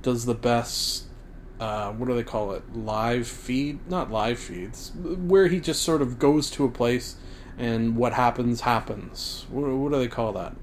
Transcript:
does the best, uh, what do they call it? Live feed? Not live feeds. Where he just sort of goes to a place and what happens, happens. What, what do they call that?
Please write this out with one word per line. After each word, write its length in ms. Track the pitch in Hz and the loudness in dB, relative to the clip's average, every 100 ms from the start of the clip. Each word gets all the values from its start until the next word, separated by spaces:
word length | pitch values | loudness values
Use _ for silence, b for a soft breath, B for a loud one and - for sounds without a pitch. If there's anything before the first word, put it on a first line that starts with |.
does 220 | 131 120 120 | 0 0 0
the 100 | 113 | 0
best, 680 | 123 117 117 - - - - - - - - - | 2 2 2 -4 -2 -4 -8 -16 -16 -16 -16 -8
uh, 320 | 113 107 101 | -4 -2 -4
what 140 | 110 123 | -4 0
do 60 | |
they 100 | 120 | 0
call 280 | 117 113 101 | 0 -2 -2
it? 100 | 95 - 113 | -4 -8 -8
Live 520 | 110 110 117 123 117 | -2 0 2 2 -2
feed? 520 | - 120 131 143 143 - | -8 -2 0 0 -4 -4
Not 220 | 185 139 | -2 0
live 260 | 110 110 120 | 0 2 0
feeds. 540 | - 90 95 - - - | -6 -10 -10 -10 -12 -8
Where 520 | 180 185 180 196 180 | -6 -4 6 8 8
he 120 | 180 | 4
just 220 | 156 156 | 0 0
sort 220 | - 156 | 2 2
of 160 | 127 120 | 2 4
goes 320 | 143 151 147 | 6 6 2
to 120 | - | 0
a 60 | 135 | 0
place 460 | - 120 120 - - B B B - | 4 2 2 -2 -12 B B B -4
and 380 | 117 113 113 113 | -2 2 2 4
what 180 | 123 | 2
happens, 480 | 123 123 120 120 117 | 6 4 4 0 2
happens. 840 | 123 117 - 107 92 - - - - | 2 0 0 -8 -8 -8 -8 -8 -8
What, 180 | 131 143 | -4 -2
what 240 | 131 143 | 0 2
do 60 | 143 | 2
they 100 | 120 | 0
call 240 | - 113 | 0 -2
that? 220 | 98 85 - | -2 -6 -10